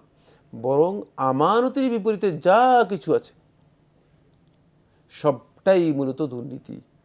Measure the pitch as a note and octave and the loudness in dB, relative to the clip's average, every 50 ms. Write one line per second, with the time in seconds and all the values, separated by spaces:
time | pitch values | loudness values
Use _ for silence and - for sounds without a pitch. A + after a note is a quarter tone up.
0 | _ _ _ _ _ _ _ _ _ _ - A#2 A2+ B2+ C3+ C#3+ D#3+ F3+ G3 G#3 | _ _ _ _ _ _ _ _ _ _ -14 -8 -4 0 2 2 2 2 0 -6
1 | - - _ - C3+ C3 C3 C3+ D3+ F3 G#3 A#3 B3 C4 B3+ C#4 C4+ C4 A#3+ A3+ | -12 -12 _ -4 -2 0 0 2 2 2 2 2 0 0 -2 -2 -2 -2 -2 -2
2 | F#3 A3 G#3+ F#3 - G3 E3 D3+ - F3+ F#3+ A3+ B3 B3+ B3+ A#3+ A3+ - G3+ E3 | -2 -2 -2 -2 -2 -4 -4 -2 2 4 4 4 6 4 4 4 2 0 -2 -6
3 | - D#3+ D3+ A#2+ - - _ _ _ _ _ _ _ _ _ _ _ _ _ _ | -2 0 -2 -2 -2 -6 _ _ _ _ _ _ _ _ _ _ _ _ _ _
4 | _ _ _ _ _ _ _ _ _ _ _ _ _ _ _ _ _ _ _ _ | _ _ _ _ _ _ _ _ _ _ _ _ _ _ _ _ _ _ _ _
5 | _ _ - - - D3+ C3+ A#2+ - _ _ _ - G3 G3 F#3 E3+ D#3+ D3 C#3 | _ _ -12 -4 -2 -2 -2 -2 -4 _ _ _ 0 2 2 2 2 0 -2 -4
6 | C#3 C3 C3 C3+ D#3 C#3 B2 B2 A#2+ C3+ B2+ C#3 - - G#2+ - - _ _ _ | -4 -6 -6 -6 -8 -8 -8 -10 -12 -12 -14 -16 -16 -18 -20 -20 -20 _ _ _
7 | _ | _